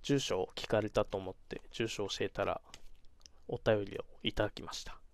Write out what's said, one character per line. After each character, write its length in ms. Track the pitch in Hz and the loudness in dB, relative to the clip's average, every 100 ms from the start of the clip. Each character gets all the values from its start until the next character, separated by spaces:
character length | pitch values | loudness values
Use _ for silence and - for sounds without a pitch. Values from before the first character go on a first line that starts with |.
住 160 | - 139 | 4 2
所 220 | - 92 | 4 0
を 100 | - | 0
聞 100 | - | -4
か 160 | - 107 | 2 2
れ 80 | 107 | 4
た 160 | - | 2
と 140 | 104 98 | 2 -2
思 140 | 92 | -4
っ 20 | |
て 260 | - - 95 - | -10 -10 -10 -10
住 180 | - 113 | -2 -2
所 180 | - | 0
を 20 | 98 | -4
教 180 | - | 0
え 40 | 101 | -2
た 160 | - | 0
ら 160 | 92 - - - - - - - - - - | 0 0 -6 -14 -14 -14 -18 -20 -20 -16 -6
お 100 | 123 | 0
便 280 | - 107 | 4 4
り 100 | 101 104 | 2 -6
を 60 | - - | -8 -2
い 100 | 107 | 0
た 120 | - | 2
だ 40 | 104 | 0
き 140 | - | -2
ま 100 | - | -10
し 100 | - | -10
た。 140 | - - - | -10 -14 -16